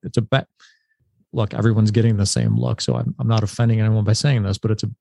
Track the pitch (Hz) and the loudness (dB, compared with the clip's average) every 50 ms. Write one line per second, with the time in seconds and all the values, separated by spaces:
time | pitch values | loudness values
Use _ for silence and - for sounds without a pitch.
0 | - - - 120 110 - - 131 - - _ _ - - _ _ _ _ _ _ | -8 -4 -2 -2 0 0 0 -2 -2 -6 _ _ -20 -20 _ _ _ _ _ _
1 | _ _ _ _ _ _ - 123 107 - - - 104 117 110 110 107 107 104 117 | _ _ _ _ _ _ -4 -4 -4 -2 -2 0 2 2 4 4 2 2 4 2
2 | 110 117 110 101 98 98 - - - 55 55 - - - 113 - - - 120 120 | 2 2 2 2 0 0 0 0 0 0 0 0 0 -2 -4 -4 -2 -2 -2 -2
3 | 117 - - - 120 113 113 110 107 104 - - 120 117 113 110 110 107 110 110 | -4 -6 -6 -4 -2 0 0 0 0 -2 -2 0 0 2 2 2 2 2 2 2
4 | 104 104 107 - - 147 135 117 101 98 95 - - 107 107 - - 107 113 - | 2 2 0 2 2 0 0 0 0 -2 -2 -2 -2 -2 -2 -2 -4 -8 -8 -10